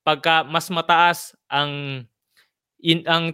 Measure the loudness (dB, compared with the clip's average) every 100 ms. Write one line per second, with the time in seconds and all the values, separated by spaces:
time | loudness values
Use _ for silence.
0 | -2 0 2 2 2 -4 -4 -4 2 4
1 | 4 0 -8 -20 -6 -4 -4 -6 -8 -10
2 | -14 _ _ _ _ _ _ _ -2 -2
3 | 0 -2 0